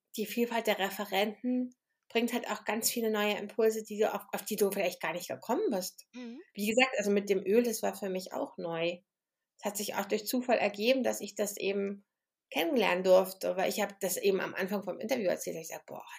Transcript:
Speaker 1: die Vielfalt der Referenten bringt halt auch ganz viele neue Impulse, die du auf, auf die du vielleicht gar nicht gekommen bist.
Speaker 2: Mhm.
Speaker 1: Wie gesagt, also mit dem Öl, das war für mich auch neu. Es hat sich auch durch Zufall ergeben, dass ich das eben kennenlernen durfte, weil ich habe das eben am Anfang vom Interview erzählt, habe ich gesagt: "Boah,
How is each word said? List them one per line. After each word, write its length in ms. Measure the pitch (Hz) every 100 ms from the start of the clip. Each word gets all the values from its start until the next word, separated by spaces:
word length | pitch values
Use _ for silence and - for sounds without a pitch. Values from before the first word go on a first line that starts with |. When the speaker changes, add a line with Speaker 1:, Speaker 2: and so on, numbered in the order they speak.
| _ -
Speaker 1:
die 100 | 208
Vielfalt 420 | 233 233 226 220
der 120 | 185
Referenten 960 | 196 - 202 196 214 208 247 254 254 - _ _ _
bringt 240 | 226 240
halt 160 | 247 -
auch 140 | 208
ganz 260 | - 214 214
viele 220 | 240 220
neue 260 | 214 208 208
Impulse, 460 | 208 - 220 220
die 160 | 214 208
du 140 | 208
auf, 80 | 202 -
auf 120 | 196 -
die 100 | 214
du 160 | 202
vielleicht 300 | 196 185 -
gar 100 | 165
nicht 140 | 170 -
gekommen 420 | - - 285 427
bist. 380 | 190 190 - - 240
Speaker 2:
Mhm. 240 | 240 254 392
Speaker 1:
Wie 120 | 202 208
gesagt, 280 | 226 262 202
also 140 | 208
mit 180 | 202 202
dem 160 | 190 185
Öl, 160 | 226
das 200 | 240 220
war 100 | 196 196
für 140 | 196
mich 220 | 185 185
auch 240 | - 269 -
neu. 420 | 170 165 170 180 - _ _ _ _ _
Es 60 | 208
hat 120 | -
sich 180 | 208 -
auch 100 | 196
durch 220 | 214 -
Zufall 300 | 247 247 233
ergeben, 440 | 202 202 226 269
dass 180 | 220 214
ich 140 | 202 -
das 220 | 202 -
eben 480 | 190 196 196 202 - _ _ _ _
kennenlernen 520 | 285 339 269 180 180
durfte, 540 | 185 185 190 - 180 180
weil 120 | 185
ich 120 | 202
habe 140 | 202 -
das 160 | 185 -
eben 240 | 196 190
am 140 | 165 -
Anfang 280 | 185 202
vom 160 | 190 -
Interview 280 | 220 254 180
erzählt, 260 | 165 - 160
habe 60 |
ich 60 | 165
gesagt: 180 | - -
"Boah, 180 | - -